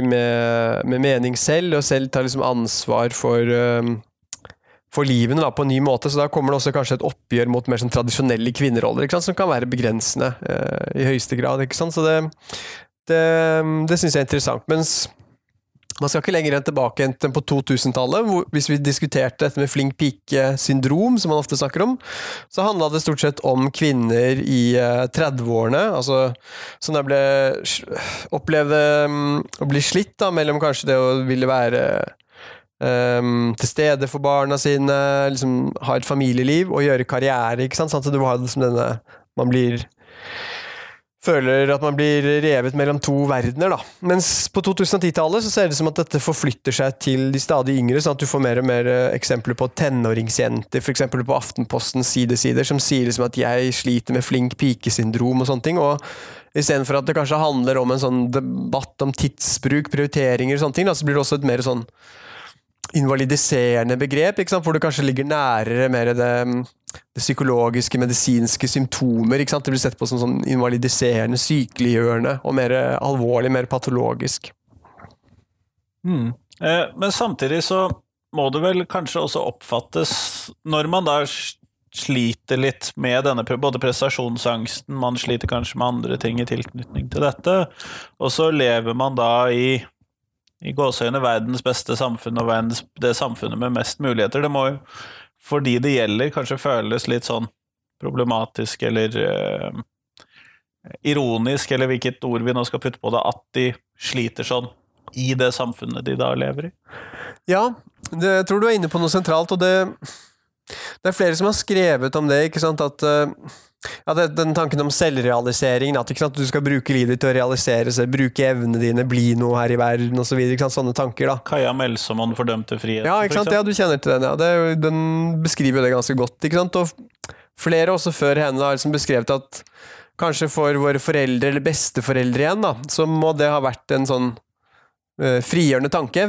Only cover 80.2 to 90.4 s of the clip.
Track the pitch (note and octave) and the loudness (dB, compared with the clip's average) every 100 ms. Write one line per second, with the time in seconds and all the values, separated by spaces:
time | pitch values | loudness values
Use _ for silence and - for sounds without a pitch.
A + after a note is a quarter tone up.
80.2 | - - - - D#3+ D3+ D#3 F#3 E3 D3 | -4 -8 -12 -14 -4 -2 0 0 2 0
81.2 | C#3+ - - - _ _ _ - - C3 | 0 -6 -10 -14 _ _ _ -10 -2 0
82.2 | A#2 A#2 - C3 C3+ - - - C3 B2 | 0 -2 -4 0 0 -2 -10 -6 -2 0
83.2 | C3 A#2+ A#2 B2+ C#3+ B2 B2+ B2 C3+ - | 0 -2 -2 -2 -2 0 -2 0 -2 -2
84.2 | B2 A#2 A#2+ A2+ A#2 - - C#3 B2 B2 | -4 -2 -2 -2 -6 -10 -10 -4 -4 -4
85.2 | - A#2+ B2 A#2+ - B2 B2 A#2+ A#2 B2+ | -2 -4 -2 -4 -4 -4 -2 -2 -4 -4
86.2 | A#2 A#2+ A#2 B2 - B2 B2 C#3 B2+ D3 | -4 -4 -4 -6 -6 -12 -10 -8 -6 -2
87.2 | C#3+ - F3 F#3+ F3 - - - - _ | -2 -2 0 0 0 -8 -16 -16 -18 _
88.2 | C3+ C#3 D#3+ D#3 B2+ A#2 A2+ A#2+ C3+ B2 | -4 0 2 4 2 2 0 -2 -2 0
89.2 | A#2 A#2+ B2 A#2+ B2+ B2+ - _ _ _ | 2 4 2 2 2 0 -4 _ _ _
90.2 | _ _ | _ _